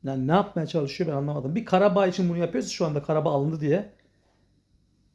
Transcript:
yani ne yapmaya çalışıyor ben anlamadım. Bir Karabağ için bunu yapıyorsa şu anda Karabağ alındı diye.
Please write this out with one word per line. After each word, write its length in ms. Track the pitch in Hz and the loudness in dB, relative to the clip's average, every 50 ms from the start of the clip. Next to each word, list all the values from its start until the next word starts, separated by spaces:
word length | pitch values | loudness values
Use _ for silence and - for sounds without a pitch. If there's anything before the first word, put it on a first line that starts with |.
| - | -6
yani 220 | 139 135 131 131 | -6 -4 -2 0
ne 60 | 135 160 | 2 4
yapmaya 340 | 190 196 202 - 175 160 | 4 2 2 -2 -4 -4
çalışıyor 440 | 147 - 165 143 135 - - 180 160 | -2 -2 -2 -2 -2 -4 -4 -4 -2
ben 60 | 151 | -2
anlamadım. 380 | 139 143 147 147 147 127 135 160 | -2 -2 -2 -4 -4 -4 -4 -4
Bir 100 | 202 226 | -4 -2
Karabağ 420 | - - 185 202 208 180 202 196 | 2 2 4 4 6 4 4 2
için 220 | 185 180 - 185 175 | 2 2 0 0 0
bunu 100 | 170 170 | 0 0
yapıyorsa 300 | 170 165 - 262 240 - | -2 -2 -2 -4 -4 -4
şu 180 | - - 185 | -4 -2 -2
anda 160 | 160 151 147 143 | -2 -2 -4 -2
Karabağ 280 | - 160 156 147 156 | 0 0 0 2 2
alındı 300 | 147 139 139 151 160 156 | 2 2 0 0 -2 -2
diye. 320 | 147 143 147 190 208 - - _ _ _ _ _ _ _ _ _ _ _ _ _ _ _ _ _ _ _ _ _ _ _ _ | 0 0 0 0 0 -6 -14 _ _ _ _ _ _ _ _ _ _ _ _ _ _ _ _ _ _ _ _ _ _ _ _